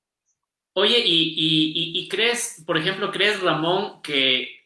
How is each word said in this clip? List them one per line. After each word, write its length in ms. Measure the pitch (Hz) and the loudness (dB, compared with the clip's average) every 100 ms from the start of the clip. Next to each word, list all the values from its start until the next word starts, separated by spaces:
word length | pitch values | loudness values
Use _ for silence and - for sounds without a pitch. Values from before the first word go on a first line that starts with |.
| _ _ _ _ _ _ _ | _ _ _ _ _ _ _
Oye, 240 | 185 214 240 | 0 2 2
y, 360 | 226 165 160 160 | 2 2 0 0
y, 360 | 160 160 156 | 2 2 2
y, 240 | 165 165 175 | 0 -4 -6
y 100 | - | -6
crees, 540 | 190 226 233 - - | -2 0 0 -4 -10
por 120 | 160 165 | -2 0
ejemplo, 340 | 180 190 208 | 0 -2 -4
¿crees, 320 | 180 202 202 | 0 0 2
Ramón, 580 | 175 160 165 190 208 - | 0 0 0 0 -2 -10
que 480 | - 143 131 127 - - | -4 0 2 0 -2 -12